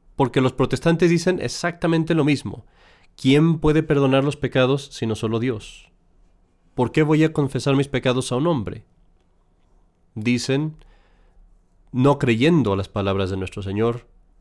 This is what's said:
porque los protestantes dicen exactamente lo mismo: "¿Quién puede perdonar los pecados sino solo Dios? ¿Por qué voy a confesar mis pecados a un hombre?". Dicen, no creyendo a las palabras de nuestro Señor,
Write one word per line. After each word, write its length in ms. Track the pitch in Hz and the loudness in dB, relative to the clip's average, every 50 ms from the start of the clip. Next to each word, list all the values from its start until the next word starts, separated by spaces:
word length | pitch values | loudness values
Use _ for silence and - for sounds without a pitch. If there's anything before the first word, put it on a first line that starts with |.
| _ _ - | _ _ -4
porque 260 | - 139 120 - 135 | -2 -2 0 0 0
los 120 | 127 127 - | 0 0 0
protestantes 580 | - 131 120 135 - - 165 170 165 190 170 | 0 -2 -2 -2 -2 0 0 2 2 4 2
dicen 280 | 170 170 170 185 180 - | 2 2 2 0 -2 -2
exactamente 760 | - - - - - 175 170 - - 165 165 165 160 160 170 | -4 -6 -8 -6 -6 -6 -6 -4 -2 -2 0 0 0 0 0
lo 100 | 160 135 | 0 2
mismo: 400 | 151 147 120 - 104 - - - - _ _ _ _ _ _ _ _ _ | 2 0 0 -2 -8 -12 -14 -16 -20 _ _ _ _ _ _ _ _ _
"¿Quién 440 | - - 131 139 147 160 165 165 165 | -2 2 4 4 6 6 4 2 2
puede 240 | 156 151 147 160 156 | 2 2 2 2 2
perdonar 400 | 151 151 143 139 135 131 135 135 | 2 2 2 2 2 2 2 2
los 120 | 147 139 | 0 -2
pecados 540 | - - 123 - 135 127 127 139 139 139 - | -4 -4 -2 0 2 2 2 2 -2 -4 -8
sino 220 | - - 120 113 107 | -10 -8 -6 -4 -4
solo 240 | - - 110 113 113 | -4 -4 -4 -2 -2
Dios? 540 | 117 131 117 104 - - - - - _ _ _ _ _ _ _ _ _ _ _ _ _ _ _ _ _ _ | -2 -4 -6 -6 -10 -16 -20 -20 -20 _ _ _ _ _ _ _ _ _ _ _ _ _ _ _ _ _ _
¿Por 180 | - 123 117 | -2 -2 0
qué 120 | - 156 151 | 2 0 2
voy 200 | 151 160 156 156 | 2 4 2 2
a 100 | 156 156 | 2 2
confesar 420 | 151 143 131 - 127 - 143 139 | 0 -2 -2 -2 -4 -2 0 0
mis 120 | 139 139 139 | 0 0 0
pecados 440 | - 127 - 131 123 131 127 - | -4 -4 0 0 0 0 -2 -2
a 40 | 123 123 | -2 -2
un 100 | 147 175 | 0 0
hombre?". 360 | 165 127 98 - - 110 - _ _ _ _ _ _ _ _ _ _ _ _ _ _ _ _ _ _ _ _ _ _ _ _ _ - | -2 -2 -4 -6 -10 -12 -14 _ _ _ _ _ _ _ _ _ _ _ _ _ _ _ _ _ _ _ _ _ _ _ _ _ -12
Dicen, 600 | 117 107 120 123 120 - - 135 143 156 156 156 - - - - _ _ _ _ _ _ _ _ _ - _ _ _ _ _ _ _ _ _ | -6 -2 0 0 0 0 -2 -2 -2 -2 -4 -8 -12 -20 -20 -20 _ _ _ _ _ _ _ _ _ -20 _ _ _ _ _ _ _ _ _
no 260 | - 123 127 139 143 139 | -2 2 4 4 4 2
creyendo 560 | - 120 117 113 127 160 175 160 120 101 98 | 2 0 2 2 4 4 4 4 2 2 0
a 20 | |
las 140 | 98 98 - | -2 -4 -4
palabras 400 | - 104 98 101 95 98 95 92 | -4 -4 -2 -2 0 -2 -2 -2
de 80 | 98 95 | -4 -6
nuestro 240 | 95 90 - 104 | -6 -8 -8 -10
Señor, 460 | 98 98 98 104 113 117 117 120 - _ _ _ _ _ _ _ | -8 -6 -4 -2 0 -2 -2 -4 -10 _ _ _ _ _ _ _